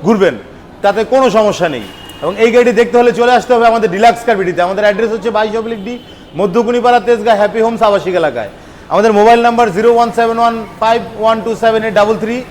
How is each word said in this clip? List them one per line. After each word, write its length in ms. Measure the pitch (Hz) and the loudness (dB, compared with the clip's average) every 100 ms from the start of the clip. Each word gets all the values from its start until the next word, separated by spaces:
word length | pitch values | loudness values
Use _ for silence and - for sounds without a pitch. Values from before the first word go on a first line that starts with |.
| 170 | 0
ঘুরবেন, 300 | 220 185 117 - - - - | 2 2 0 -14 -20 -20 -4
তাতে 180 | 202 202 214 | -2 0 0
কোনো 140 | 262 262 202 | 2 2 2
সমস্যা 300 | 208 - 170 131 | 0 0 -4 -4
নেই। 100 | 98 - - - | -12 -18 -20 -8
এবং 120 | 147 202 | -8 0
এই 60 | 226 | 2
গাড়িটি 200 | 233 240 220 | 4 2 2
দেখতে 160 | 233 240 | 2 2
হলে 120 | 240 208 | 2 2
চলে 140 | 240 247 | 2 2
আসতে 140 | - 247 | 2 2
হবে 100 | 233 | 2
আমাদের 180 | 226 214 190 | 2 -2 2
ডিলাক্স 260 | 233 233 - | 2 2 -2
কার 120 | 208 | -2
ভিডিওতে। 220 | 180 170 175 | -2 -2 -2
আমাদের 160 | 196 208 | 0 0
অ্যাড্রেস 260 | 202 226 220 | 0 -4 -4
হচ্ছে 140 | 208 214 | -4 -2
বাইশ 160 | 220 220 | -2 -4
অবলিক 200 | 226 226 190 | -6 -8 -10
ডি, 60 | 240 - - - 147 | -12 -16 -20 -16 -4
মধ্যকুনিপাড়া, 600 | 202 190 226 240 240 240 214 | -2 0 0 0 2 2 2
তেজগাঁ, 300 | 233 214 208 | 0 2 0
হ্যাপি 200 | 208 220 226 | 0 0 -2
হোমস 160 | 226 220 | 0 0
আবাসিক 280 | 202 170 180 | 0 -2 -2
এলাকায়। 280 | 156 120 104 - - - - | -2 -4 -10 -14 -20 -20 -4
আমাদের 180 | 165 220 208 | 0 2 4
মোবাইল 200 | 214 233 233 | 4 4 2
নাম্বার 200 | 233 233 175 | 2 0 0
জিরো 120 | 233 233 | 2 2
ওয়ান 120 | 233 226 | 0 0
সেভেন 200 | 233 226 | -2 0
ওয়ান 140 | 233 226 208 - | -2 -2 -12 -4
ফাইভ 180 | 220 226 196 208 | 0 0 -4 -4
ওয়ান 140 | 220 226 214 | -2 -2 -4
টু 60 | 220 | -2
সেভেন 180 | 226 220 220 | 0 0 0
এইট 100 | 202 | 0
ডাবল 160 | 208 214 | 0 0
থ্রি 140 | 214 247 247 | -4 -6 -8